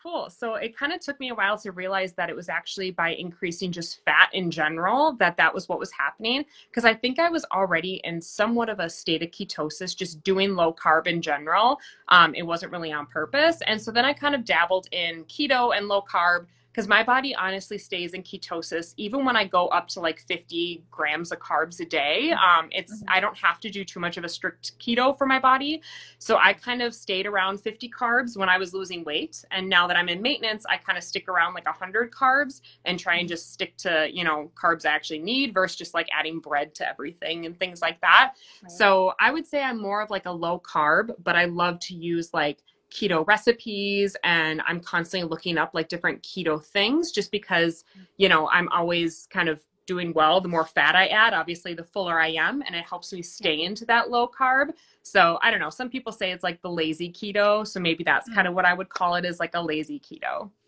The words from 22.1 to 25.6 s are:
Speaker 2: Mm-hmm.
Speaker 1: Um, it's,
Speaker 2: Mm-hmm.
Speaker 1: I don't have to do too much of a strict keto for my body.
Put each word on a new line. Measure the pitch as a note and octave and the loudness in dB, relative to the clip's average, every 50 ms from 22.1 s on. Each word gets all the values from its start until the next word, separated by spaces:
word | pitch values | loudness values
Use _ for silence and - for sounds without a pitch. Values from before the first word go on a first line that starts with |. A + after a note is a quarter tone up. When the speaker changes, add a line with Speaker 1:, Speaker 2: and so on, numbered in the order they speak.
| D#3+ G#3 C#4+ E4 | 0 0 0 0
Speaker 2:
Mm-hmm. | E4 - F#3+ F3+ | 2 4 6 6
Speaker 1:
Um, | F3 E3 D#3+ - | 6 4 4 0
it's, | - F#3+ - - G#3+ G#3 G#3+ | -6 -8 -8 -8 -12 -10 -2
Speaker 2:
Mm-hmm. | - | 0
Speaker 1:
I | F#3 F#3+ | 0 2
don't | G3 G#3+ - | 2 0 -2
have | - G3 E3+ E3+ - | 0 -2 -2 -2 -2
to | - G#3+ | -6 -10
do | F#3+ G3+ F#3+ | -10 -10 -10
too | - - F#3 | -10 -10 -6
much | F3 F3 F3 | -6 -6 -6
of | F3 E3+ | -6 -10
a | E3 | -10
strict | - - - F3+ - _ - - - - | -8 -6 -6 -8 -8 _ -14 -16 -14 -10
keto | - A#3+ A#3 B3 B3+ C#4 C#4 | -4 -2 0 2 2 2 2
for | - C#4 | 2 2
my | C4+ C4 C4 | 2 2 4
body. | B3+ B3+ C4 C4 | 4 4 4 4